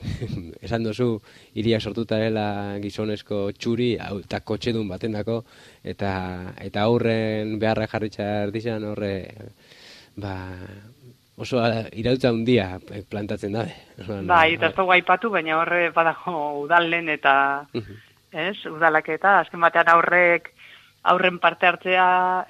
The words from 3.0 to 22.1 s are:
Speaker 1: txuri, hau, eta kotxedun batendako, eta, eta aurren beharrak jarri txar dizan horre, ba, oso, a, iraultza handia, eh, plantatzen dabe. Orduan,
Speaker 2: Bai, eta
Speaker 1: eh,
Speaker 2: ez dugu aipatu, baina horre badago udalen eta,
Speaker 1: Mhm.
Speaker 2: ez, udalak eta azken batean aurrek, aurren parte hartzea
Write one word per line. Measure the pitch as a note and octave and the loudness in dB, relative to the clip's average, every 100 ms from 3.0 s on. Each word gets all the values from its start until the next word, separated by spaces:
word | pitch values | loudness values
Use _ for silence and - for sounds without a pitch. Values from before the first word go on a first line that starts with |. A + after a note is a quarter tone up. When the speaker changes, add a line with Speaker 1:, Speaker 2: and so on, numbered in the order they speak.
| G#2+ G#2 - G#2 G2+ | -4 -4 -4 -4 -4
Speaker 1:
txuri, | G#2 A#2+ A2+ B2 G2+ | -4 -4 0 0 -2
hau, | F2 G2 | -4 -10
eta | - G2 | -6 -8
kotxedun | - G#2 B2 A2+ G#2 | -4 -4 -2 -4 -4
batendako, | F2+ A#2 G#2 G#2 A2+ - - - - | -6 -6 -4 -4 -4 -6 -18 -20 -16
eta, | - F#2 G2+ F#2+ F#2 F2+ F2+ - | -12 -6 -4 -4 -6 -8 -12 -12
eta | G2 G#2 | -8 0
aurren | G#2+ A#2+ A2+ A2+ A2 G#2+ G#2+ G#2+ | 2 2 2 0 0 -2 -4 -2
beharrak | A2 G#2+ A2 | 0 0 -2
jarri | A2+ G#2+ | -4 -6
txar | - G2+ G#2 G#2 | -4 -4 -2 -2
dizan | A2 A2+ A2 | -4 -6 -6
horre, | G#2+ G#2 G#2 F#2+ - G#2+ G#2+ - _ - - - - - | -6 -6 -4 -6 -8 -16 -18 -20 _ -20 -20 -20 -20 -12
ba, | G2+ F#2 F#2 F2+ F#2+ G2 G#2+ _ - _ _ - | -8 -8 -10 -14 -16 -18 -20 _ -20 _ _ -14
oso, | A#2 B2+ | -4 0
a, | A#2 A2+ G#2+ | 0 0 -4
iraultza | G#2 A2+ C3 B2+ | -4 0 2 2
handia, | A2+ A2+ B2 F#2+ F2+ - | 2 4 4 2 -6 -12
eh, | G#2 G2 | -14 -8
plantatzen | G#2+ G2+ G#2+ G#2 G#2 | -8 -6 -6 -4 -4
dabe. | G2 - - - | -4 -8 -20 -16
Orduan, | G2 G2+ F3 | -10 -8 2
Speaker 2:
Bai, | E3+ D#3+ E3 | 4 4 4
eta | E3 | 0
Speaker 1:
eh, | |
Speaker 2:
ez | F3 | 0
dugu | F#3 | 4
aipatu, | F3+ F3 F3+ A#3 | 4 4 2 2
baina | F#3+ D#3+ D#3+ | -2 0 0
horre | E3 F3 E3+ | 2 2 2
badago | E3+ E3 D3+ - E3+ D3 C#3+ C#3+ | 2 2 0 -4 -4 -4 -4 2
udalen | E3+ E3+ E3+ E3 | 2 4 0 -2
eta, | D3+ C#3+ C#3 C#3 C#3 C#3+ | 0 4 4 4 0 -4
Speaker 1:
Mhm. | - G2+ G#2 - _ _ | -8 -8 -16 -20 _ _
Speaker 2:
ez, | E3+ F3 G#3 E3 | -8 -6 -6 -12
udalak | D#3 E3 D#3 D#3 | 2 4 4 0
eta | D#3 F#3+ G3 | 0 4 4
azken | D#3 F3 | 2 2
batean | E3+ E3+ E3 | 2 4 6
aurrek, | E3+ E3 F3 F3 E3+ - _ - - - _ | 6 6 6 6 4 -2 _ -20 -20 -20 _
aurren | - F3+ F3+ F3 | 2 4 2 2
parte | E3+ E3 F3+ | 0 4 2
hartzea | F3 F#3 F#3 F#3 | 2 0 2 4